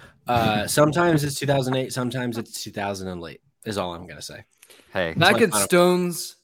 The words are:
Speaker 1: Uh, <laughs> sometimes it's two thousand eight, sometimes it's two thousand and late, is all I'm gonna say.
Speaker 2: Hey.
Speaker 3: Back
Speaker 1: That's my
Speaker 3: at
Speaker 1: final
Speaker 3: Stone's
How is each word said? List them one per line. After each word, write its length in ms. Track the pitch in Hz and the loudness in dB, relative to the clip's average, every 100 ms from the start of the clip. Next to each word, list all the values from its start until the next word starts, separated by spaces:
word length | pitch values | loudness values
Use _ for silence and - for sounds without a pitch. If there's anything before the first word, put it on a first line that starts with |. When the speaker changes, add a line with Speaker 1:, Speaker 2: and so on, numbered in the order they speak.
| - _ - | -20 _ -2
Speaker 1:
Uh, 400 | 120 113 107 101 | 2 2 0 0
<laughs> 0 | |
sometimes 560 | - 151 151 175 156 | 4 4 4 4 4
it's 120 | 143 139 | 0 -2
two 80 | 139 | 0
thousand 280 | 139 127 131 | 0 2 0
eight, 160 | 120 | -2
sometimes 440 | 131 123 127 123 113 | -4 -4 -4 -4 -6
it's 260 | 107 - | -8 -10
two 80 | 107 | -10
thousand 360 | 104 101 95 92 | -6 -6 -4 -8
and 120 | 90 | -10
late, 220 | 82 - _ _ 110 | -12 -16 _ _ -8
is 120 | 98 | -4
all 160 | 90 85 | -4 -6
I'm 100 | 87 | -12
gonna 140 | 73 | -16
say. 240 | - 73 - _ - - _ | -16 -16 -20 _ -20 -20 _
Speaker 2:
Hey. 200 | 95 85 82 | -4 -2 2
Speaker 3:
Back 20 | |
Speaker 1:
That's 140 | 175 | 4
my 100 | 220 | 4
Speaker 3:
at 60 | 214 | 2
Speaker 1:
final 140 | 107 98 | 2 2
Speaker 3:
Stone's 720 | 175 180 180 180 165 - - | 4 4 2 -2 -6 -10 -14